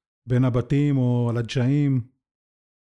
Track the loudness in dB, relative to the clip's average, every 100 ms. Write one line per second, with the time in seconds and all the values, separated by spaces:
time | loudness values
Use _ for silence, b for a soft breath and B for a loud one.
0 | _ _ -4 0 2 0 0 0 0 2
1 | 0 0 0 -2 -4 -2 0 2 0 0
2 | -4 _ _ _ _ _ _ _